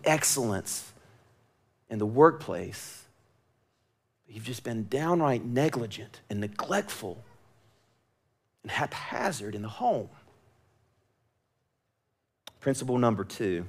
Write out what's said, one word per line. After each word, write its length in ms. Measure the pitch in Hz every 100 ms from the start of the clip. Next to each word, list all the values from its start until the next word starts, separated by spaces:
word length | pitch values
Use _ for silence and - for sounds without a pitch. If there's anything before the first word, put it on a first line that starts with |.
excellence 880 | - 156 - 135 120 95 - - - - - - _ _ _ _ _ _ _
in 100 | 107
the 80 | 104
workplace. 960 | 117 160 160 - 87 98 101 - - - _ _ _ _ _ _ _ _ _ _ _ _
You've 160 | 110
just 200 | 113 127
been 220 | 123 113 104
downright 560 | 131 160 175 151 120
negligent 760 | 123 123 151 139 113 104 110 - -
and 120 | 104
neglectful 840 | 104 - - 196 208 - 101 87 - - _ _ _ _ _ _ _ _ _ _ _ _
and 80 | 113
haphazard 840 | - 143 - - 113 - 139 104
in 80 | 104
the 60 | 107
home. 400 | 107 247 - - - - _ _ _ _ _ _ _ _ _ _ _ _ _ _ _ _ _ _ _ _ _ - -
Principle 380 | - 135 131 123
number 260 | 120 101
two. 400 | 95 - 107 87